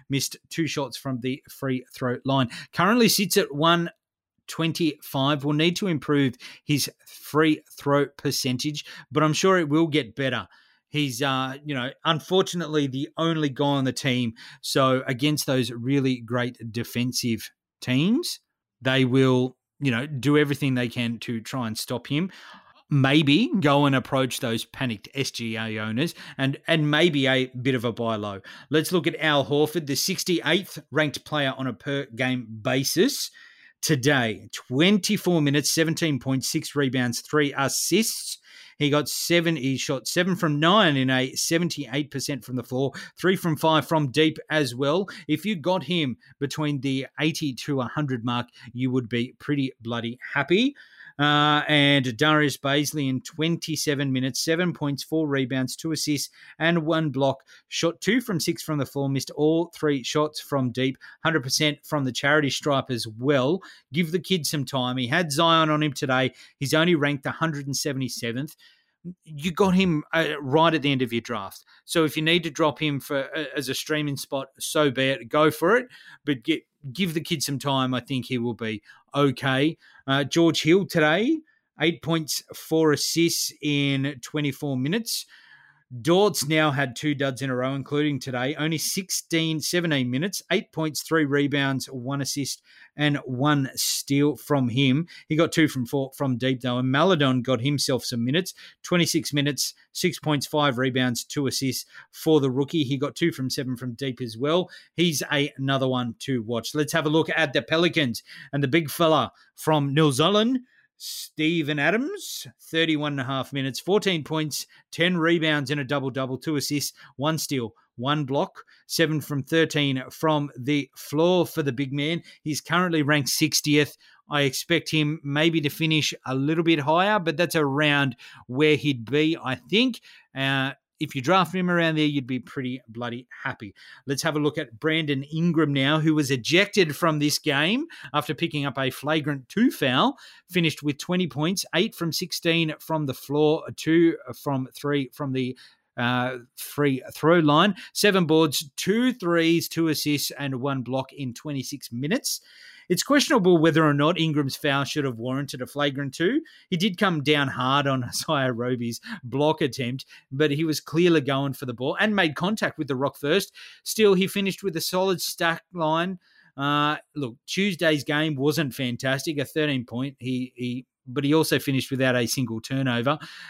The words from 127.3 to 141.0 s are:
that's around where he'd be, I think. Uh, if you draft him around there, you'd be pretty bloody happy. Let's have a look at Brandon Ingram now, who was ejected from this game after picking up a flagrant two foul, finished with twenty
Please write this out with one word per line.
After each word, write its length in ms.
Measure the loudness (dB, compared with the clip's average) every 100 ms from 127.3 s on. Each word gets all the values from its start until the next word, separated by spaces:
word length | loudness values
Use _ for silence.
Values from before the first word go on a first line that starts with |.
| 0
that's 200 | 0 2
around 600 | 0 2 2 2 2 -2 -14 -18 -6
where 300 | 2 2 4
he'd 340 | 0 -2 -2
be, 260 | 0 0 0
I 120 | -4 -8
think. 460 | -2 0 0 -2 -14 -20 _ -4
Uh, 380 | -2 0 -2 -6 _ -10
if 160 | -8 -4
you 60 |
draft 320 | 2 2 2 0
him 160 | 0
around 240 | 2 2 2
there, 100 | 2
you'd 220 | 0 -4
be 100 | -6
pretty 420 | -6 -8 -6 -8 -12
bloody 400 | -10 -8 -10 -14 -10
happy. 300 | -8 -8 -12 -18 -20 -12 -6
Let's 160 | -2
have 140 | -2 0
a 40 |
look 200 | 0 -2
at 200 | -8 -4
Brandon 440 | -2 0 0 -2
Ingram 500 | -4 0 2 2 2
now, 260 | 2 2 2
who 140 | 2
was 160 | 2 2
ejected 680 | -2 2 2 2 2 0 0
from 220 | 0 2
this 220 | 0 0
game 480 | 0 0 2 0 -4 -12 -6
after 220 | -4 -2 -4
picking 320 | -4 -2 -4
up 100 | -2
a 140 | -4
flagrant 580 | -2 -2 0 -2 -6 -4
two 220 | 2 2
foul, 440 | 2 2 4 2 0 -12 -20 -4
finished 360 | 0 0 0
with 160 | -4
twenty 260 | -4